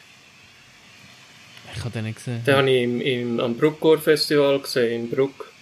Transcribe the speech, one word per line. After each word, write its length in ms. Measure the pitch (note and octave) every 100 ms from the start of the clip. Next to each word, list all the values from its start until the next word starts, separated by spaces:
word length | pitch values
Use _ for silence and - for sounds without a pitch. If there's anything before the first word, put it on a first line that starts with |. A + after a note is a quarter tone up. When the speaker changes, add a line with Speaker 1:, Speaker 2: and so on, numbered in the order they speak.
| - - - - - - - - - - - - - - - - -
Speaker 1:
Ich 60 | -
habe 100 | A#2+
den 140 | A2+
nicht 120 | A2 A2+
gesehen. 260 | - A#2 A#2
Speaker 2:
Den 100 | C3+
habe 140 | C3+
ich 120 | C3
im, 180 | A#2+ A#2+
im, 400 | C#3+ B2 A#2+ A#2
am 160 | B2 A#2
Bruckgor 420 | D3+ D#3 D#3 D#3
Festival 600 | D#3 D3+ - D3 C#3+ C#3
gesehen, 440 | - C3+ A#2 A#2
in 60 | A#2
Bruck. 420 | B2 C#3 - - -